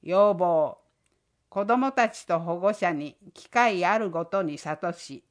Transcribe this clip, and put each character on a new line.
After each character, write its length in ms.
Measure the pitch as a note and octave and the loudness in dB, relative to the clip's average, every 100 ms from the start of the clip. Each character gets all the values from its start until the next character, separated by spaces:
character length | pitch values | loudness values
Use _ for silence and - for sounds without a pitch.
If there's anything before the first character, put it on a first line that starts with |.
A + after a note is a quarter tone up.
要 320 | D#3 F#3 G#3 | 0 4 4
望。 440 | F#3 F3 E3 D3 - _ _ _ _ _ _ _ | 4 2 2 0 -4 _ _ _ _ _ _ _
子 160 | G3 G3+ | -6 0
ど 120 | B3 | 2
も 140 | C4+ | 2
た 160 | C4 A3+ | 0 0
ち 180 | - - | -2 -4
と 140 | E3+ | -2
保 180 | E3 F3 | -2 0
護 140 | G3 | 0
者 220 | G#3+ F3+ | 0 -2
に 240 | D3+ D3 - F3+ | -2 -8 -14 -20
機 160 | - - | -20 -4
会 340 | A#3+ A#3+ F#3+ | 0 2 2
あ 160 | F3 G#3+ | 0 0
る 100 | G#3 | 0
ご 140 | E3 | -4
と 180 | E3 G3 | -4 -2
に 160 | F3 D3 | -2 -6
諭 400 | D#3 D3+ F3+ E3+ | -8 -6 -6 -8
し 280 | - C3+ _ | -12 -18 _